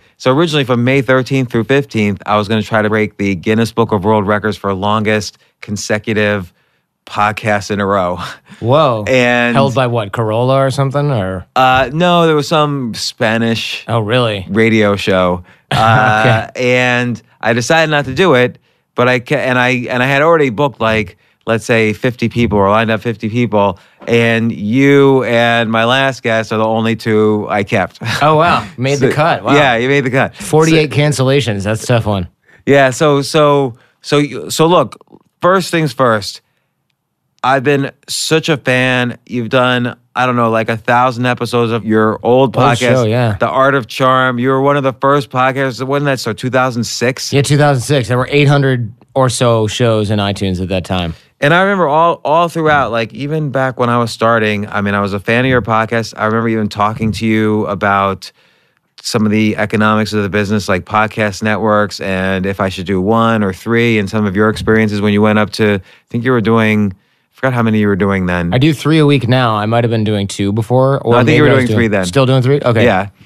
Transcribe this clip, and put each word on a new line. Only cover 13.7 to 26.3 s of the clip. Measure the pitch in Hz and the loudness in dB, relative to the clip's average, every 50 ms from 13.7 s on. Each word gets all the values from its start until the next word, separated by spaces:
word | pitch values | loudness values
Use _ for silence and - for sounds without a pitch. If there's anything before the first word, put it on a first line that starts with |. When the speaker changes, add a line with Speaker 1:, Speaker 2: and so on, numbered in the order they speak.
| - - - | -10 -10 -6
Speaker 2:
Oh, | - 113 117 | -4 -2 -2
really? | 107 101 117 127 123 113 107 101 90 78 | -2 0 0 0 0 0 -2 -4 -6 -4
Speaker 1:
radio | 98 110 113 113 110 110 107 101 101 | 0 2 2 4 4 2 2 2 0
show. | 98 - - 95 92 92 90 90 90 85 _ | 0 0 0 0 2 2 0 0 -2 -6 _
Speaker 2:
<laughs> | - _ _ - | -20 _ _ -4
Speaker 1:
Uh, | - - 110 113 113 107 107 110 107 107 110 110 110 110 110 - - | 0 2 4 4 4 4 4 2 2 2 2 2 2 0 -2 -4 -6
Speaker 2:
Okay. | - 127 123 123 | -4 -2 0 2
Speaker 1:
and | 123 127 123 123 120 123 123 117 - - _ _ - - | 2 2 0 0 0 -2 -2 -4 -8 -10 _ _ -6 -2
I | 113 117 | -2 -2
decided | 120 117 - 165 160 160 156 | 0 0 0 2 2 2 2
not | 151 147 139 | 0 -2 -2
to | 123 131 | -2 -2
do | 135 190 180 143 | 0 2 2 4
it, | 123 123 120 - - _ _ _ _ _ _ - | 4 2 0 -2 -8 _ _ _ _ _ _ -2
but | - 123 | 0 0
I | 123 127 127 | 2 2 0
ca-, | 117 - 151 | -2 -2 -4
and | 131 101 131 127 127 | -2 -2 0 0 0
I, | 123 123 127 127 123 - | 2 0 0 -2 -4 -4
and | - 123 123 | -4 -2 -2
I | |
had | 131 139 139 147 | 0 0 2 2
already | 165 170 160 147 135 | 2 4 4 2 0
booked, | 107 95 147 143 113 - | 0 0 -2 -2 -2 -2
like, | 117 110 110 110 107 87 - _ _ _ _ _ - | -2 0 0 0 -2 -6 -10 _ _ _ _ _ -4
let's | - 113 110 - | -2 -2 -2 0
say | - 123 113 110 107 104 | 0 0 2 2 0 -2
fifty | - - 131 120 - 120 113 | -2 -2 -4 -2 -2 -4 -4
people | - 117 120 107 104 | -2 0 -2 0 2
or | 104 98 98 | 2 2 2
lined | 104 110 113 107 | 2 2 0 0
up | 113 104 - | -2 -4 -4
fifty | 120 113 98 - 107 | -6 -8 -6 -6 -6
people, | 104 123 123 107 107 104 101 101 92 - _ _ _ _ - - | -2 -2 -2 0 0 0 0 0 -2 -4 _ _ _ _ -6 -2
and | 117 117 117 117 113 113 113 117 | 0 2 2 2 0 0 0 -2
you | 110 - 101 104 113 131 139 139 143 139 139 139 135 131 120 | -4 -4 -4 -2 0 2 4 4 6 6 6 6 4 2 2
and | 107 120 117 117 117 117 117 117 107 | 2 0 2 2 2 2 0 0 0
my | 113 113 113 | 0 0 0
last | 117 127 135 135 135 127 - - | 2 2 0 0 -2 -2 -4 -4
guest | 120 | -2